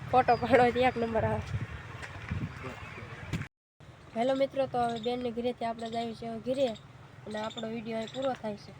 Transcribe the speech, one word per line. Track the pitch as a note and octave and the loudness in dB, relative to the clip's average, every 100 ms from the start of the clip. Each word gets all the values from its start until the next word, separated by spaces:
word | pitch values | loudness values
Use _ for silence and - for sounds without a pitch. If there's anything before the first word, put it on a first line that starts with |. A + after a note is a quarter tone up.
ફોટો | - B3+ B3+ A3+ | 6 6 8 4
પાડો | A#3 A#3+ | 8 8
એટલે | B3 A#3+ | 8 6
એક | B3+ A#3+ | 4 2
નંબર | A#3 A3 | 0 2
આવે. | G#3+ G#3+ - - - - - - - - - - - - - - - - - - - - - _ _ _ - - - | 2 0 -2 -6 -6 -8 -12 -12 -12 -12 -6 -4 -4 -8 -10 -10 -12 -12 -12 -12 -6 -6 -6 _ _ _ -20 -20 -8
હેલો | A3+ B3+ | 0 2
મિત્રો, | C4+ C4+ C4+ | 4 2 2
તો | B3+ B3 | 0 2
હવે | A#3 A#3 | 0 0
બેનને | A#3 B3 B3 | -2 0 -2
ઘરેથી | A3+ B3 A#3+ A#3 | 0 -2 -2 -4
આપણે | A3+ A3+ | -4 -4
જાવી | A3+ A#3 G#3+ | -4 -4 -6
છીએ | A#3 | -8
હવે | A3+ | -6
ઘરે. | A3 C4 B3+ G#3+ - - - - | -2 2 2 0 -12 -20 -20 -16
અને | - G#3+ | -8 -6
આપણો | A3 A#3+ A3 | -6 -6 -6
વીડિયો | A#3 A3 A3+ | -6 -4 -4
અહીં | A3 | -4
પૂરો | A#3+ C4+ | -2 -2
થાય | B3 A3 G3+ | -2 -4 -6
છે. | - | -12